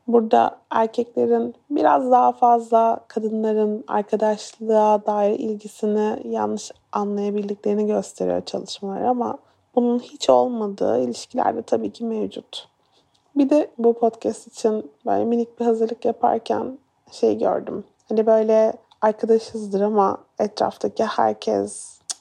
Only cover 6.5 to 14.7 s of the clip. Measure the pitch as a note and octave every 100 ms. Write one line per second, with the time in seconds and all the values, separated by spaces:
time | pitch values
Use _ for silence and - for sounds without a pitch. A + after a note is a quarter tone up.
6.5 | G#3+ - - _ G#3 G3+ G3+ G3+ G#3 G3+
7.5 | G3+ G#3 G#3 G#3 G#3 G3 - F3+ F3 -
8.5 | G3 G3 - G3 G3 A3+ B3 A3 C4+ _
9.5 | _ _ B3 A#3+ A#3+ - D4 - B3+ B3
10.5 | A#3 G#3 G3 - A#3+ B3 A3+ - B3 -
11.5 | A3+ A#3 A3+ G#3+ - A#3 A3 G3+ - -
12.5 | - - _ _ _ _ _ _ C#4+ C4+
13.5 | D4 - - A#3 A#3 A3+ A3+ G#3+ A3 -
14.5 | - A3